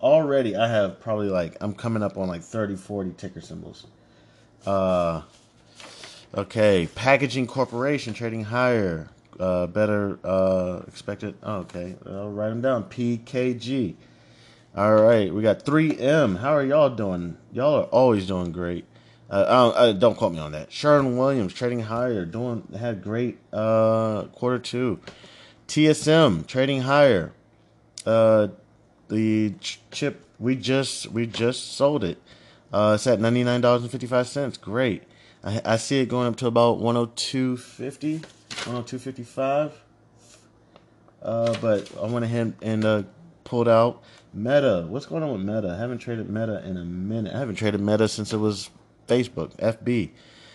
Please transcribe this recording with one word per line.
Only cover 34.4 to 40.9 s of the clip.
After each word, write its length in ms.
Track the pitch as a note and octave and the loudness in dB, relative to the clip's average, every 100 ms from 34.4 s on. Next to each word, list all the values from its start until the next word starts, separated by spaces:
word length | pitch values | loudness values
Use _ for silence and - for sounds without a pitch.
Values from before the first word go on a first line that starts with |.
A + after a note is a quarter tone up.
| C3+ - | -8 -8
Great. 460 | - A2+ B2+ F2+ - _ _ _ | -8 -2 -2 -2 -8 _ _ _
I, 160 | F#2 A2 | -6 -6
I 140 | - A2 | 0 0
see 240 | - C#3 | 0 -2
it 80 | A#2+ | 0
going 180 | B2 B2 | -2 -2
up 100 | A2 | -2
to 100 | B2 | 0
about 320 | A#2 A#2 A2 | 4 4 4
one 180 | A2+ A#2+ | 0 0
oh 140 | A#2 | -2
two 440 | - - C3+ C3 B2 | -6 -6 -4 -4 -4
fifty, 640 | - - B2+ C3+ D3+ D#3 D#3 - _ - | -10 -12 -12 -8 -8 -8 -10 -20 _ -12
one 120 | - B2 | -8 -8
oh 60 | |
two 160 | A#2 B2+ | -8 -10
fifty-five. 760 | C3+ B2+ A#2+ - C3+ C#3+ D3+ - _ _ _ _ _ - _ _ _ - _ | -10 -12 -12 -6 -2 0 -2 -6 _ _ _ _ _ -20 _ _ _ -20 _